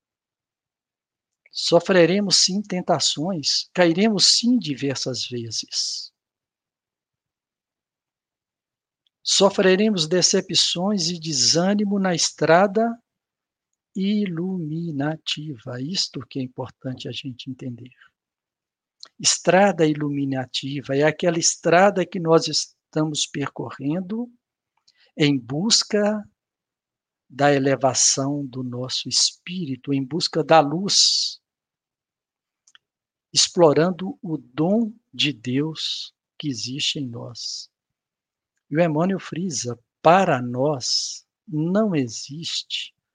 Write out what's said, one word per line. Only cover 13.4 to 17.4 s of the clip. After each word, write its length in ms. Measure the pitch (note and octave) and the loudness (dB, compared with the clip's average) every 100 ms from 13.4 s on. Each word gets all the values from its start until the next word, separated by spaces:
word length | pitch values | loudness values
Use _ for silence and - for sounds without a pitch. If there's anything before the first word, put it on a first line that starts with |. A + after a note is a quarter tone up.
| _ _ _ _ _ | _ _ _ _ _
iluminativa. 1900 | - G3 G#3 G3+ E3 F#3 F#3+ D#3 D#3+ E3+ C#3 C#3+ D#3+ - - D#3 A#2+ B2+ B2 | -4 0 0 0 -2 -4 -4 -4 -6 -4 -2 -2 -4 -6 -8 -8 -10 -10 -8
Isto 400 | C#3 F#3+ - D3 A2+ | -6 -4 -4 -8 -10
que 120 | C#3+ | -8
é 40 | |
importante 680 | B2+ - B2+ - C3+ B2+ C3 | -8 -8 -12 -10 -10 -8 -10
a 40 | |
gente 380 | A#2 C#3 A#2+ | -10 -12 -12